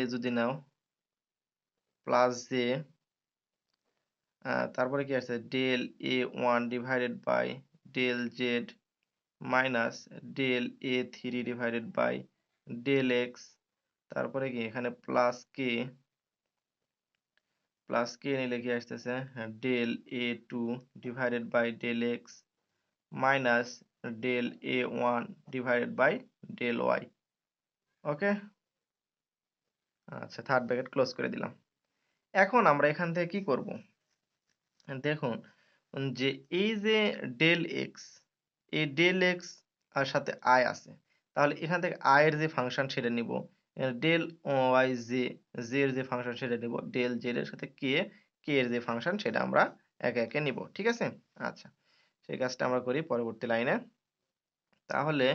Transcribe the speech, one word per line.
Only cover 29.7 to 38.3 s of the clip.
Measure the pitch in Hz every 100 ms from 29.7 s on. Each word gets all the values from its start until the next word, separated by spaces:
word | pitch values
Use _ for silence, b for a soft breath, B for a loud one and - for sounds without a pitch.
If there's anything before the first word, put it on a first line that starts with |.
| _ _ _ - 127
আচ্ছা, | 117 - -
থার্ড | 127 120
ব্র্যাকেট | 123 131
ক্লোজ | 135 127 -
করে | 127
দিলাম। | 117 127 - _ _ _ _ _ _ _
এখন | 196 190 247 175
আমরা | 143 147
এখান | 151 170
থেকে | 170 170
কি | 202 190
করব? | 127 - - - _ _ _ _ _ _ _ _ _ - 135 147
দেখুন, | 151 131 110 b b b b _ 135 135 120
যে | 135 135 - 175
এই | 208 214
যে | 214 214 208 - - 120
del | 160 170 - 135 135
x, | - - - _